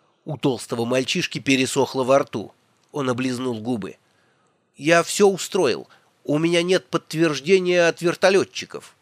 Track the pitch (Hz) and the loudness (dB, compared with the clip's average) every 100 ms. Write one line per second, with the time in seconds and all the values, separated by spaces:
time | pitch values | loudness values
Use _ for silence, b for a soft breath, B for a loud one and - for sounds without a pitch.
0 | _ _ - 143 143 196 - 123 117 127 | _ _ -12 -4 -2 -2 -4 -4 -2 0
1 | 131 180 156 170 135 135 131 143 127 131 | 0 -2 -4 -4 0 0 2 0 0 0
2 | 127 139 139 117 90 _ _ _ _ 147 | 2 2 2 -6 -10 _ _ _ _ -6
3 | 131 120 131 123 131 113 110 120 92 - | -4 -2 -2 -4 -4 -6 -4 -4 -6 -12
4 | _ _ _ _ _ _ _ - 143 170 | _ _ _ _ _ _ _ -6 2 2
5 | 160 - 202 190 - 196 147 78 60 b | 2 2 2 2 -4 0 0 0 -8 b
6 | b _ - 147 165 175 175 185 - 165 | b _ -4 0 2 2 2 0 0 -6
7 | - 156 165 139 143 190 180 180 170 156 | -4 0 0 0 2 2 2 2 2 2
8 | 170 156 185 196 123 - 87 71 - _ | -2 2 2 2 0 -6 -12 -14 -16 _